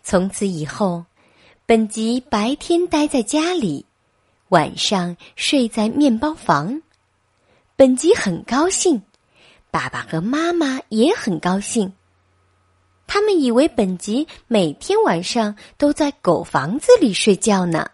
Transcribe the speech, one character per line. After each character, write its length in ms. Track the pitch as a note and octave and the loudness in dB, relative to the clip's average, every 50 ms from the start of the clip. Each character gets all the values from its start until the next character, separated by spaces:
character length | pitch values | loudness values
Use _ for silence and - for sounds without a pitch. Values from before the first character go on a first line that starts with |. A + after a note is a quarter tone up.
从 260 | _ - - F3+ F#3 | _ 0 0 0 0
此 200 | G3 - - G#3 | 0 -4 -4 -4
以 180 | G3 F3+ D#3 D3+ | -4 -4 -6 -8
后， 400 | D3 - - G#3+ F#3 F3 E3+ E3+ _ _ _ _ _ _ _ _ _ _ _ _ | -8 -4 -2 -2 -2 -2 -4 -10 _ _ _ _ _ _ _ _ _ _ _ _
本 200 | - A3+ A3+ A3 | 2 2 2 2
吉 320 | G#3 - A3 A3 A3+ A#3+ B3+ | -2 -4 -4 -2 -2 -2 -4
白 360 | - - - G#3 G#3 A#3+ C#4+ | -4 -4 -2 -2 0 -2 -4
天 320 | - - - E4+ E4+ F4+ | -6 -2 -2 0 0 0
待 200 | F4 - D4+ D4 | 0 0 0 0
在 160 | D4 - C4 A3 | 0 0 -2 -2
家 300 | - - D4+ D#4 F4 F#4 | 0 -2 -2 0 0 -2
里， 320 | E4+ A#3 F3 C#3+ C3+ - _ _ _ _ _ _ _ _ _ _ _ _ _ | -2 -2 -2 -4 -6 -10 _ _ _ _ _ _ _ _ _ _ _ _ _
晚 280 | F#3 E3 D3 - - | 2 2 2 0 -4
上 380 | - - - G#3+ F#3 F3 F3 E3+ _ - - _ | -6 -4 -2 -2 -2 -2 -4 -8 _ -18 -20 _
睡 320 | - - - D4+ C#4 A#3+ | -8 -4 0 2 2 0
在 200 | A3 - A3+ G#3 A3 | 0 -2 -2 -2 -2
面 300 | - C#4+ D4 C#4 A3 A3 | 2 2 2 2 2 2
包 140 | C#4 D4+ D#4 | -2 -4 -4
房。 480 | - - - E3 C#3+ D3 F#3+ C4+ D#4+ _ _ _ _ _ _ _ _ _ _ _ _ _ _ _ _ _ _ _ | -4 0 0 0 0 0 -4 -8 -8 _ _ _ _ _ _ _ _ _ _ _ _ _ _ _ _ _ _ _
本 200 | - C4+ B3+ C4 | 4 6 6 6
吉 180 | B3+ - E4+ A#4 | 2 2 2 2
很 300 | - - G3 E3+ - - | 2 0 -4 -4 -6 -6
高 260 | - A#3 C4+ D#4+ F#4 | -4 -2 0 0 0
兴， 320 | F#4+ - - F#4 D4 G#3 - _ _ _ _ _ _ _ _ _ _ _ _ _ | 0 0 0 0 0 0 -4 _ _ _ _ _ _ _ _ _ _ _ _ _
爸 180 | - D#3 C3 C3 | -6 -6 -6 -6
爸 120 | - C#3+ | -8 -10
和 180 | - - E3 D#3+ | -8 -6 -6 -4
妈 320 | E3+ A3+ C4+ D4+ E4 E4+ | -4 -2 -2 -2 -2 0
妈 280 | F4 E4+ D#4 C4+ C4 C4 - _ | 0 0 -2 -2 -2 -6 -8 _
也 260 | A3 G#3+ A#3 D#4+ A4 | 2 2 2 2 2
很 240 | - - A3+ F3 D3+ | 0 -2 -4 -4 -2
高 200 | - F3+ F#3 G3 | -2 -2 -2 -2
兴。 340 | G#3 - - A#3 G3 F#3+ - _ _ _ _ _ _ _ _ _ _ _ _ _ _ _ _ _ _ _ _ _ _ | -4 -4 -4 -2 -4 -4 -8 _ _ _ _ _ _ _ _ _ _ _ _ _ _ _ _ _ _ _ _ _ _
他 140 | - - G4+ | -4 -2 0
们 180 | G#4 G#4+ G4 E4+ | 2 2 2 2
以 100 | C#4 B3 | 2 2
为 180 | A3+ A#3+ D4 | 4 2 2
本 300 | E4+ - - G#3 F#3 F#3 | 2 2 0 -2 -2 -2
吉 300 | F3 - - G#3+ C4+ D#4+ - - - _ | -6 -6 -4 -4 -4 -4 -4 -10 -20 _
每 260 | _ A#3 G#3 F3+ D3+ C#3+ | _ 0 0 0 0 -4
天 280 | _ - - G4 A4 A4 | _ -4 -2 0 2 2
晚 200 | D#4+ F#3 E3 F3+ | 2 0 -2 -4
上 320 | - - A#3+ A3 G#3 G#3 - - - _ | -4 -2 -2 -2 -2 -6 -10 -20 -20 _
都 140 | _ D4 D4 | _ 0 0
在 200 | D4 - D4+ C#4+ - _ | 2 0 -2 -2 -2 _
狗 220 | - F3+ D#3+ F#2+ - | 0 0 0 0 -2
房 340 | - - D3 C3 D#3 G#3 | -4 -4 -4 -2 -2 -4
子 140 | D4+ - - B4 A4+ | -2 6 6 6 6
里 140 | E4+ A3 F3+ | 6 0 0
睡 220 | - - A3+ F#3+ | 2 2 2 2
觉 300 | F3+ - A3 G3+ F#3+ F3+ | 2 2 2 2 2 2
呢。 240 | F3 E3 D#3 - - | 0 0 -2 -4 -6